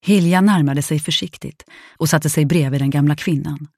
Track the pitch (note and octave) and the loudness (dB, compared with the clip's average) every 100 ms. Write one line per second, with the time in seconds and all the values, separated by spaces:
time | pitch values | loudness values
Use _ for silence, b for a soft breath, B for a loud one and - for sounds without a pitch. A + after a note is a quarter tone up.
0 | - G3+ E3+ F#3 G3+ G3 C#3+ C#3 C#3+ D#3 | 2 2 4 4 4 4 2 0 -2 -4
1 | D3+ D#3+ F3 - C3+ - - B B B | -2 -6 -6 -12 -18 -18 -20 B B B
2 | E3 E3 D#3 - D3 F3 C#3 C3+ C3+ C#3+ | 0 0 0 0 0 2 0 0 0 2
3 | C#3+ D3+ - D3+ D3 A#2+ D3+ | 0 0 -2 -4 -4 -10 -14